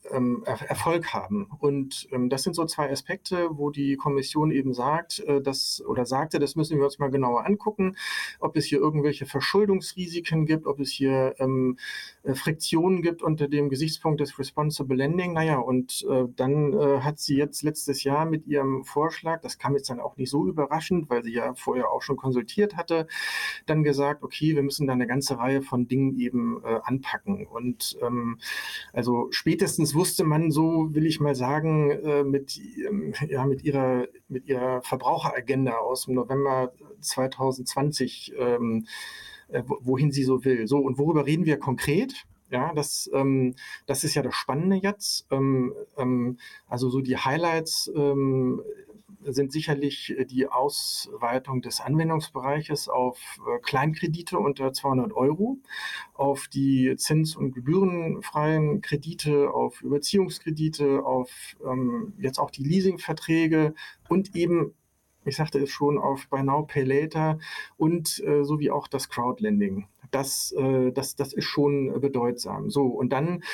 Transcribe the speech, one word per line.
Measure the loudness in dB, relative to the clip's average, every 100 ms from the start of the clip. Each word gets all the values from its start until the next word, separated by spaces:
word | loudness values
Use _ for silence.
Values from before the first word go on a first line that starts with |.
| -6
ähm, | 0 0 0 -2
Er-, | -4 -4
Erfolg | -2 0 0 0
haben. | -4 -2 -4 -4 -2
Und, | 0 0 -2 -8 -6
ähm, | -2 0
das | 0
sind | 0
so | -2 -2
zwei | -2 -2
Aspekte, | -2 -6 -8 -4 -2 -2
wo | -2 -4
die | 0 -2 0
Kommission | 0 0 0 0 2
eben | 2 0
sagt, | 0 0 0 -4 -6 0
äh, | 0
dass, | 2 -2 -2 -4
oder | -2 -2 0
sagte, | 0 0 0
das | 0
müssen | 0 0 2
wir |
uns | 2 2
mal | 0
genauer | 2 2 2
angucken, | 2 0 0 -2 -2 -2 -6 -6 -6 -4
ob | -2 0
es | 2
hier | 2
irgendwelche | 4 4 2 0 -4
Verschuldungsrisiken | -4 2 4 4 4 0 -8 -6 -6 0 2 4
gibt, | 2 0
ob | -2
es | -4
hier, | 0 2 4 2 2
ähm, | 2 2 2 0 -6 -12 -14 -8
äh, | -4
Friktionen | -2 -2 -2 0 2 4 4
gibt | 2 0
unter | 0 0 2
dem | 2 2
Gesichtspunkt | 0 -2 0 0 0
des | 0 -4
Responsible | -6 -2 -2 0 0 0
Lending. | 2 0 0
Naja, | 0 2 2
und, | 2 0 0 -4 0
äh, | 0 0 0
dann, | 0 2 2
äh, | 4 4 2
hat | 0 -2
sie | 0 2
jetzt | 0 -2
letztes | -4 -2 -4 -2
Jahr | 0 0 0
mit | -2 0
ihrem | 0 2 -2
Vorschlag, | -2 0 0 -2 -4 -4
das | -6 -6
kam | 0
jetzt | 0 0
dann | -6
auch | -8 -6
nicht | -2
so | 0 0
überraschend, | 0 0 -2 0 0 2
weil | -2
sie | -2
ja | -2 -2
vorher | -2 -2 0 0
auch | -2
schon | -2 -2
konsultiert | 0 0 0 0 0 0
hatte, | 0 0 0 -6 -6 -4 -6 -6 0
dann | 2
gesagt, | 4 2 0 -2
okay, | -8 -2 2
wir | 2
müssen | 2 0 0
da |
eine | 2 2
ganze | 0 0 0
Reihe | 0 0
von | 0 0 2
Dingen | 2 2 2
eben, | 0 0 -2 -2
äh, | -2 -2
anpacken. | 0 -4 -4 -6 -4 -4 -6
Und, | -6 -4 -4 -6 -4
ähm, | -2 -2 -4 -6 -8 -8 -8 -10 -8
also | -2 2 2 0
spätestens | -2 0 2 2 2 2
wusste | 2 0 2
man | 2 2 2
so, | 2 4 2 2
will | 2 2
ich | 2
mal | 0
sagen, | 0 0 0 2 4 4
äh, | 2 2 2
mit, | 2 0 -2 -10 -12 -8 -4
ähm, | -2 -4 -4 -4
ja, | 0 0
mit | 0
ihrer, | 0 2 2 2 -2 -8 -10
mit | -8
ihrer | -2 0 0 -2
Verbraucheragenda | -2 -2 0 0 0 -2 0 2 2 0
aus | -2 -2
dem | 0
November | -2 0 0 2 2 -2 -6 -20 -10
zweitausendzwanzig, | -6 -2 -2 0 -2 -2 -4 0 0 0 -4 -6 -10 -2
ähm, | 0 2 0 -2 -4 -10 -14 -16 -18 -20 -6
äh, | -6 -4
wo-, | -4
wohin | 0 2 2
sie | 2
so | 2 2
will. | 4 2 2
So, | 2
und | 2 2
worüber | 2 2
reden | 2 2 2
wir | 2
konkret? | 0 -2 0 2 0 -4 -16 _ _
Ja, | -2 0
das, | -2 -2 -4 -2
ähm, | 0 2 4 2 -2 -12 -10 -6
das | -2
ist | 0
ja | 0
das | 0
Spannende | -2 -2 0 2 2
jetzt. | 0 -2 -4 -4 -2
Ähm, | 0 4 2 0 -4 -10 -4
ähm, | 0 0 0 -4 -12 -20 -8
also | -2 0
so | 0
die | 0 0
Highlights, | 0 2 2 0 -2 -4 -2 0
ähm, | 2 2 2 2 2 -2 -6 -14 -18 -20 -20 -12 -4
sind | -2 0
sicherlich, | -2 -2 -2 -2 -4 -6 -4
äh, | -2
die | 0 0
Ausweitung | 2 0 -2 -6 -6 -8 -6 -2 -2 -2 -4
des | -4 -6
Anwendungsbereiches | 0 0 2 0 -4 -6 -2 -2 -2 -4 -2
auf, | 0 0 -2 -12 -10 -4
äh, | -4
Kleinkredite | 0 0 0 0 -2 -4 -4 -2
unter | 0 0 -2
zweihundert | -2 0 2 0
Euro, | 2 2 2 0 -4 -10 -10 -10 -10 -10
auf | -2 0 0 -4
die | 0 2 4 4 2
zins- | 2 2 2
und | 0 -4
gebührenfreien | -2 0 4 4 2 -2 -4 -4 0 2 4 4 0
Kredite, | -2 -4 -4 -4 2 4 4
auf | 2 0 -2
Überziehungskredite, | -2 -2 2 2 2 -2 -6 -2 0 2 2 2 2
auf, | 0 -2 -8 -18 -10
ähm, | -4 -2 0 -2 -6 -4
jetzt | -4 -2
auch | -4
die | -4
Leasingverträge | 0 2 2 0 -4 -4 0 2 4 4 2 -2 -14 -12 0
und | 0 0 0
eben, | 2 2 0 -6 _ _ _ _
ich | -4 -2
sagte | 0 0
es | -2
schon, | 0 2 2
auf | 0 -2 -2
Buy | 0
Now, | 2 2 0
Pay | 0
Later | 2 2 2 0 0 0 -6 -12 -10 0
und, | 2 2 -2 -4 2
äh, | 2
sowie | 4 2 0
auch | 0 -2
das | -6 -4
Crowdlending. | -2 -2 0 2 2 2 -2 -8 _ -4
Das, | -2 -2 -4 -4
äh, | -2 2 2 2
das, | 0 -4 -4
das | -6
ist | -4 -2
schon | 2 2 2 0 0
bedeutsam. | 0 0 0 -2 -6 -6 -2
So, | 2 2
und | 2 0
dann | 0 0 -2 -6